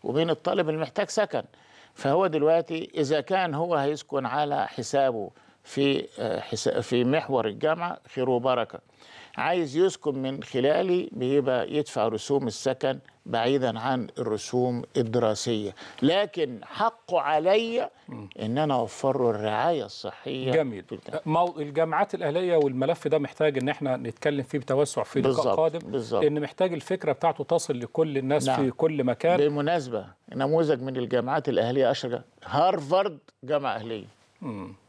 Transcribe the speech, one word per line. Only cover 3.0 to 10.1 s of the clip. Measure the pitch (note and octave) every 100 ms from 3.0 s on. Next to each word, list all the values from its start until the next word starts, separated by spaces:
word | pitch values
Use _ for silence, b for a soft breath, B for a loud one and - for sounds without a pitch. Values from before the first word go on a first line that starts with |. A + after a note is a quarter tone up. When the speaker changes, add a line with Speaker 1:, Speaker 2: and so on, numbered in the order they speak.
| C#3 D3+
Speaker 1:
كان | C#3+ F#3+ F3+
هو | D3 F3
هيسكن | D#3+ C#3 D3+ - C#3 B2
على | C3+ D3 C#3 -
حسابه | - A#2 C#3 C3+ A2+ F#2+ b b b
في، | - - C#3 C#3 - -
آه، | A2+ F#2
حسا-، | - A2 - -
في | A#2 B2
محور | B2 D3+ - C3 A2
الجامعة، | G2+ D3+ E3 F3 E3 -
خير | - B2+
وبركة. | B2 C3 A#2+ A2 - _ B B B B -
عايز | D3 F3+ D3+ C#3+
يسكن | F#3+ - D3+